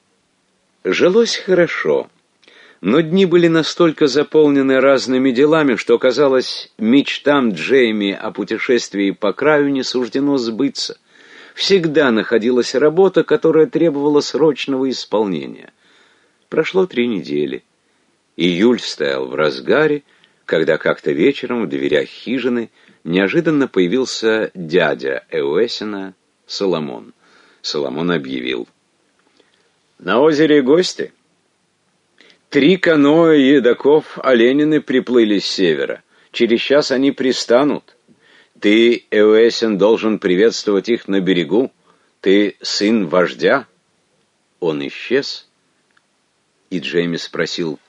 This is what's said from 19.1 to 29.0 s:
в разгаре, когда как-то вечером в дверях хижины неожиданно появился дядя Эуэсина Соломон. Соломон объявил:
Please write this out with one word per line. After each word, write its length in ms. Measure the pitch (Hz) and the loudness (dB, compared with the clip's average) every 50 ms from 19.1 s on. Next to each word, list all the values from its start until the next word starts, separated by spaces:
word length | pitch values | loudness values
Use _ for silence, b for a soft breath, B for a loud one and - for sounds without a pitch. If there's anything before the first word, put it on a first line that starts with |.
| 67 65 65 64 | -4 -6 -6 -8
в 80 | 64 | -4
разгаре, 680 | 69 78 76 67 65 64 73 101 139 156 156 147 147 b b b b b b b b b | -2 -2 -2 -2 -4 -2 0 0 2 2 0 -2 -4 b b b b b b b b b
когда 320 | - - 85 80 76 80 78 | -4 -2 0 0 0 0 0
как-то 360 | - 82 76 - - 80 71 | 0 -2 -4 -2 -4 -4 -2
вечером 500 | 71 90 135 139 - - 120 123 120 110 | 0 0 0 0 -2 -6 -6 -6 -6 -4
в 40 | 76 | -6
дверях 380 | 69 69 67 71 73 71 67 - | -6 -4 -2 -2 0 -2 -2 -4
хижины 640 | - - - 104 120 135 113 127 123 120 113 - b b b b b b _ | -10 -14 -10 -8 -6 -4 -4 -4 -4 -4 -6 -8 b b b b b b _
неожиданно 640 | 78 85 92 101 95 - 165 165 165 160 143 135 - | -2 0 0 0 0 0 -2 -2 0 0 0 -2 0
появился 800 | - 95 90 87 98 131 131 113 - - 110 110 110 110 104 - - | 0 0 0 0 0 -2 -2 -4 -6 -4 -2 -2 0 0 -2 -6 -8
дядя 720 | 95 87 78 78 92 82 76 71 60 65 67 65 62 - _ | -12 -8 -2 0 0 0 0 -2 -4 -6 -6 -8 -8 -10 _
Эуэсина 840 | - 80 71 69 73 90 117 120 - - 101 107 104 98 95 95 90 _ _ _ _ _ _ | -6 -4 -4 -2 0 -2 -2 -2 -4 -8 -10 -10 -10 -10 -10 -12 -16 _ _ _ _ _ _
Соломон. 680 | - - - 101 95 87 80 78 69 62 57 53 57 _ b b b b b b b b b | -16 -8 -6 -4 -2 -2 -4 -6 -8 -10 -12 -16 -20 _ b b b b b b b b b
Соломон 500 | - - - 76 71 65 64 73 85 87 | -12 -8 -6 -6 -6 -6 -6 -6 -4 -2
объявил: 560 | 87 80 69 65 67 64 62 64 64 58 60 - _ _ _ _ _ _ | -2 -4 -4 -8 -10 -8 -8 -8 -8 -8 -10 -14 _ _ _ _ _ _